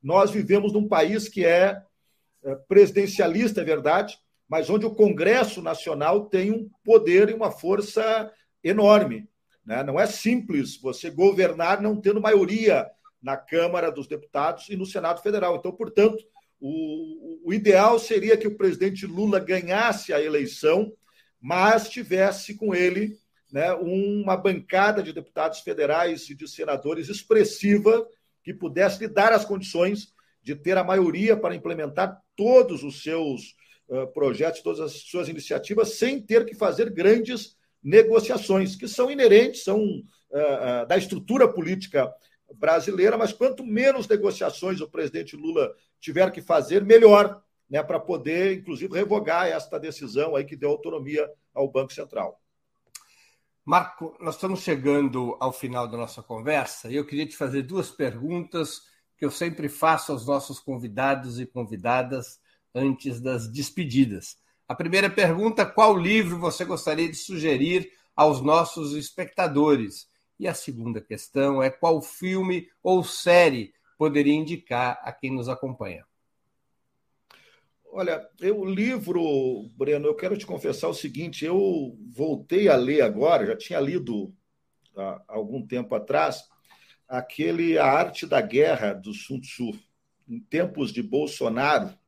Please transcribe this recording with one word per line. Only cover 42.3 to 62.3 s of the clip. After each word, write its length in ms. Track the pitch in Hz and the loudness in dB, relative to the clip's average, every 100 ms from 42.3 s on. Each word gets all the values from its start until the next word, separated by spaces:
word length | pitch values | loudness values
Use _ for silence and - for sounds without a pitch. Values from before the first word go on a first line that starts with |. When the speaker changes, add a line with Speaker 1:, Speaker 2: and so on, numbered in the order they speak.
| _ _ - | _ _ -2
Speaker 1:
brasileira, 600 | 151 165 202 190 196 226 | 0 2 0 2 2 2
mas 160 | 214 | -2
quanto 320 | - 254 262 254 | 0 -2 -2 -6
menos 420 | 214 269 269 - | 2 2 2 0
negociações 720 | 208 196 185 180 - 180 185 | 0 0 -2 -6 -6 -8 -6
o 100 | 151 | -8
presidente 460 | 160 147 160 160 151 | -6 -6 -8 -12 -10
Lula 400 | 160 165 127 - _ _ | -4 -2 -2 -6 _ _
tiver 320 | - 151 185 | -8 0 0
que 100 | 185 | 0
fazer, 440 | - 160 170 190 202 | 0 0 2 -2 8
melhor, 580 | 226 220 208 196 - _ _ _ | 10 12 10 6 -2 _ _ _
né, 140 | 143 | -6
pra 160 | 143 165 | -2 -6
poder, 600 | - 165 156 170 196 190 | -4 -6 -4 -2 -2 -4
inclusive, 360 | 185 143 190 175 | -8 -10 -6 -4
revogar 520 | 202 208 208 170 180 | -2 -2 0 0 0
esta 300 | 160 - 156 | -4 -6 -10
decisão 600 | 156 147 131 120 156 143 | -10 -12 -6 -2 -2 -2
aí 80 | 143 | -6
que 100 | 147 | -6
deu 140 | 147 | -4
autonomia 600 | 147 175 160 135 151 147 - _ | -4 -6 -10 -6 -4 -4 -8 _
ao 160 | - 135 | -4 -2
Banco 220 | 131 135 | -2 -6
Central. 500 | - 147 113 87 - _ _ _ _ _ - _ _ _ _ _ _ - | -10 -10 -8 -8 -10 _ _ _ _ _ -20 _ _ _ _ _ _ 0
Speaker 2:
Marco, 460 | 170 165 - 160 - | 0 0 -12 -16 -10
nós 140 | 165 - | -10 -8
estamos 260 | 190 190 | -6 -6
chegando 760 | - 139 135 143 139 127 123 113 | -4 -2 0 0 0 -2 -6 -4
ao 100 | 131 | -6
final 380 | 123 131 123 117 | -6 -8 -8 -8
da 80 | 117 | -10
nossa 260 | 117 - | -12 -14
conversa 640 | - 110 123 151 127 - 113 | -14 -10 -2 -2 -4 -12 -8
e 60 | 139 | -6
eu 100 | 147 | -6
queria 220 | 143 151 | -8 -8
te 80 | - | -8
fazer 280 | 139 139 | -6 -6
duas 280 | 131 185 - | -6 -8 -8
perguntas 920 | - 135 110 143 175 170 170 147 - _ _ _ _ | -6 -6 -6 -8 -8 -8 -8 -8 -10 _ _ _ _
que 80 | 147 | -6
eu 40 | |
sempre 380 | - 170 160 147 | -4 -8 -6 -10
faço 460 | - 160 156 - | 0 0 0 -2
aos 120 | 135 117 | -8 -4
nossos 320 | 139 - 139 | -4 -4 -14
convidados 800 | - 127 120 101 135 135 127 120 | -12 -10 -10 -4 -2 -2 -6 -12
e 80 | 127 | -10
convidadas 920 | 127 113 107 117 127 127 135 120 | -10 -10 -6 -2 -2 -2 -8 -12